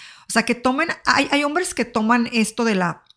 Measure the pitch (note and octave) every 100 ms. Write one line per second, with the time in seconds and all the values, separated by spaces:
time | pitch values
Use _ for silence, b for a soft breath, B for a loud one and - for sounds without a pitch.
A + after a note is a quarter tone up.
0 | B B - A#3 A3+ A#3 B3+ C4+ E4 -
1 | - - C#4+ C#4+ D4 D#4 F#4 - A#3 A3+
2 | A3 A#3+ A#3 A#3 A3 - A3+ F#3+ F3 -
3 | _